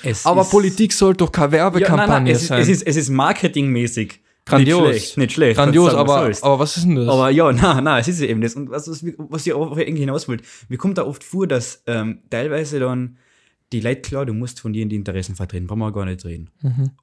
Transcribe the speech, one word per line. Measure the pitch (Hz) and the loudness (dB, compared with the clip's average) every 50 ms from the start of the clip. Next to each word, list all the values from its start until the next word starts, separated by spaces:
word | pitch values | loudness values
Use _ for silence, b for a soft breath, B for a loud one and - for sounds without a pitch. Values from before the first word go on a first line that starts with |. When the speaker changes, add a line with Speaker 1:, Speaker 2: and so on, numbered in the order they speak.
| - | -6
Speaker 1:
Es | 131 110 - - | -6 -4 -2 2
Speaker 2:
Aber | 160 180 190 185 | 2 4 4 2
Speaker 1:
ist | 185 | 4
Speaker 2:
Politik | 196 208 196 190 190 208 220 - - | 4 4 4 4 2 2 0 0 2
soll | - 202 190 185 | 4 4 4 4
doch | 185 175 147 - | 4 2 0 2
keine | 175 147 143 156 | 0 0 2 4
Speaker 1:
Ja, | 156 | 2
nein, | 170 196 | 2 2
nein, | 175 180 196 | 2 2 2
Speaker 2:
Werbekampagne | 185 - 208 208 202 - - 127 123 120 | 4 4 4 4 4 2 2 4 2 2
Speaker 1:
es | 120 170 | 2 0
ist, | - | 0
Speaker 2:
sein. | 131 120 - | 0 2 4
Speaker 1:
es | - | 4
ist, | 190 - - | 2 2 2
es | 165 143 | 0 0
ist | 160 143 135 | 0 0 0
marketingmäßig. | 135 131 139 170 208 - 185 165 - 147 139 135 127 120 120 117 - 117 107 95 - _ _ _ _ _ - | 0 2 2 2 0 0 -2 -2 0 0 0 0 0 0 0 -2 -2 -4 -6 -6 -8 _ _ _ _ _ -4
Speaker 2:
Grandios. | - 135 139 135 143 165 180 | 0 2 4 4 4 4 4
Speaker 1:
Nicht | 160 131 117 | 4 2 2
schlecht, | 104 - - - 147 | 0 -4 -6 -4 -2
nicht | 131 113 - | -2 -2 0
schlecht, | 160 151 120 110 | 2 2 2 4
Speaker 2:
Grandios, | 131 143 139 143 170 175 | 4 4 4 6 6 6
Speaker 1:
kannst | 156 127 | 6 4
sagen, | 139 143 139 | 4 2 2
was | 143 | 2
Speaker 2:
aber, | 135 131 | 2 2
Speaker 1:
sollst. | 113 101 - - | 0 -2 0 2
Speaker 2:
aber | 139 139 127 | 2 2 2
was | 147 151 - 175 | 2 -2 -2 0
ist | 170 | 2
denn | 180 160 | 2 2
das? | 131 120 120 | 2 2 2
Speaker 1:
Aber | 135 131 131 135 | 2 2 4 4
ja, | 139 160 160 143 127 | 4 4 4 4 4
<laughs> | 120 190 180 147 | 4 4 2 2
nein, | 135 139 | 2 2
nein, | 156 143 123 | 2 2 0
es | 117 160 | 0 -2
ist | 180 170 | -2 -2
ja | 143 113 | -2 -2
eben | 113 110 | -2 -2
das. | 113 117 117 | -2 -4 -4
Und | 139 143 120 | -6 -12 -10
was, | 120 147 147 165 | -10 -10 -10 -10
was, | 160 143 165 170 160 - | -12 -12 -10 -12 -12 -12
was | 156 - 151 156 - | -14 -10 -10 -6 -4
ich | 180 156 | -4 -2
auch | 143 160 156 143 | -2 -4 -4 -4
irgendwie | 165 202 - 165 147 | -4 -4 -4 -2 -4
hinaus | 139 135 139 139 - - | -2 -2 -4 -4 -4 -6
wollte, | 120 110 B B B B B B | -8 -8 B B B B B B
mir | 127 123 | -8 -4
kommt | - 196 190 | -4 -2 -2
da | 180 - | -2 -4
oft | 143 139 - - | -6 -6 -12 -14
vor, | - - 190 190 | -10 -6 -4 -2
dass, | 160 139 123 113 - - - - | -2 -2 -2 -4 -6 -12 -14 -8
ähm, | - 117 110 107 110 107 - _ - | -6 -4 -4 -4 -4 -8 -10 _ -8
teilweise | 123 117 131 151 139 156 156 143 151 139 | -6 -6 -4 -4 -4 -4 -6 -4 -4 -4
dann | 127 127 127 127 127 123 123 b b b b b b b b b _ - 123 | -4 -2 -4 -4 -6 -8 -10 b b b b b b b b b _ -8 -6
die | 113 | -4
Leute, | 107 120 131 131 | -2 -4 -4 -4
klar, | - - 143 135 139 | -6 -10 -8 -6 -6
du | 120 107 | -6 -6
musst | 110 123 120 - - | -6 -8 -8 -12 -12
von | - 110 107 | -10 -8 -6
dir | 110 110 | -4 -4
in | 107 | -4
die | 107 | -6
Interessen | 101 95 101 90 95 90 - 92 | -6 -6 -6 -6 -6 -6 -8 -8
vertreten, | - 95 - - 87 90 | -10 -10 -8 -8 -8 -8
brauchen | 87 104 110 | -8 -6 -6
wir | 110 107 101 | -6 -6 -6
gar | 104 98 | -6 -6
nicht | 92 92 92 - | -6 -8 -8 -10
reden. | 87 82 82 82 - _ _ 147 | -12 -12 -12 -14 -18 _ _ -6
Speaker 2:
Mhm. | 135 120 135 135 135 - _ | -4 -2 -2 -4 -4 -4 _